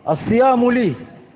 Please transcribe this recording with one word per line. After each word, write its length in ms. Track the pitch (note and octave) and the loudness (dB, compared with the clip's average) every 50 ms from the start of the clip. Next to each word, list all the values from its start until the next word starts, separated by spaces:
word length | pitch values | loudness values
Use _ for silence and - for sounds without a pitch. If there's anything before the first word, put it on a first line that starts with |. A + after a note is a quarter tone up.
| - | -6
As-siyamu 640 | - D#3+ C#3+ - - A3 A#3+ C4 C4+ B3+ A#3+ A#3+ B3 | -6 -4 -4 -2 -2 0 2 2 2 2 2 2 0
li. 260 | A#3+ B3+ A#3 E3+ A#2+ - - - - - - - _ | 0 0 0 -2 -4 -6 -12 -20 -20 -20 -20 -20 _